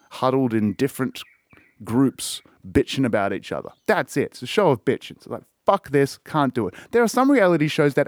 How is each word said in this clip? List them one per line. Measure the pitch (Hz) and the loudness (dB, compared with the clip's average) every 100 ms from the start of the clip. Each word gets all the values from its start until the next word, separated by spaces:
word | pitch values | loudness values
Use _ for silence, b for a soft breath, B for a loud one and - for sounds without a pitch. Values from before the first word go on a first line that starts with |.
| b | b
huddled | - 131 131 127 | -2 0 2 2
in | 110 107 | 2 0
different | - 135 - 127 - - _ _ - b b | 0 -4 -2 -6 -8 -18 _ _ -20 b b
groups | 104 117 135 - - - _ b 95 | -4 2 2 0 -10 -12 _ b -4
bitching | 87 120 - 127 | -2 0 -2 -2
about | 104 98 | 0 -2
each | 98 - | -4 -8
other. | 71 50 - - | -10 -10 -8 -2
That's | 185 139 143 | -2 -2 -4
it. | - | -4
It's | - | -6
a | 123 | -6
show | - 185 | 2 2
of | 123 - | 2 0
bitching. | - - - | -4 -6 -18
So, | - | -14
like, | 113 - _ - | -14 -14 _ -2
fuck | 196 - | -2 0
this, | 139 139 - | 0 0 -4
can't | - 156 135 | -6 -2 0
do | - 95 | -2 -6
it. | - B | -8 B
There | 233 | 0
are | 226 | 0
some | 247 262 | 2 2
reality | 277 180 165 151 | 4 4 2 0
shows | - 147 | 2 0
that | 143 | 2